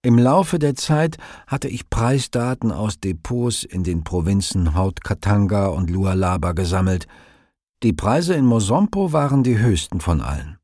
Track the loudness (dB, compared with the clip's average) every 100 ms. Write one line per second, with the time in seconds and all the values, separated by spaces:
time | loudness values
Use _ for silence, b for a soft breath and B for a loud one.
0 | 4 4 6 4 2 0 0 -2 0 2
1 | 2 -4 B B -10 -6 -6 -8 -4 0
2 | 2 0 -2 -4 -2 -2 -4 -2 -4 -4
3 | -6 -6 -6 -4 -2 -4 -6 -4 -2 -4
4 | -2 -2 0 0 0 0 0 2 -2 -4
5 | -8 -4 0 2 2 2 0 -2 -2 -2
6 | 0 0 0 0 -2 -2 -2 0 0 -2
7 | -6 b b b b b _ _ -2 0
8 | 0 0 2 2 4 4 2 2 2 0
9 | 0 0 2 2 2 2 2 2 -2 -4
10 | 0 0 0 -6 -8 -16